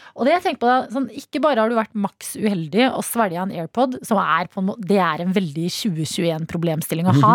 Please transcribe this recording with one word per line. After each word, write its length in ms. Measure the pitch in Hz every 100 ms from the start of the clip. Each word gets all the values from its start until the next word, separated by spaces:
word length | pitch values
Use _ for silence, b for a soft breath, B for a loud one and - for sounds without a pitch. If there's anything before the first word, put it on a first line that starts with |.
| B B
Og 100 | 233
det 80 | 349
jeg 80 |
tenker 160 | 359 311
på 80 | 240
da, 200 | 254 254
sånn, 220 | 240 247
ikke 300 | - - 294
bare 160 | 302 240
har 100 | 220
du 60 | 233
vært 200 | 214 214
maks 400 | 196 - - -
uheldig 560 | 214 196 160 180 254
å 80 | -
svelge 360 | 170 233 214 170
en 100 | 190
AirPod, 540 | 175 165 - 262 254 262
som 120 | 202
er 300 | 170 156 180
på 100 | -
en 100 | 190
må-, 120 | 233
det 200 | 180 196
er 220 | 175 156
en 100 | 175
veldig 340 | 190 180 143 170
tjue 340 | - 226 160 156
tjueén 400 | - 170 160 160
problemstilling 580 | 170 170 156 - 160 175
å 80 | 139
ha. 80 | -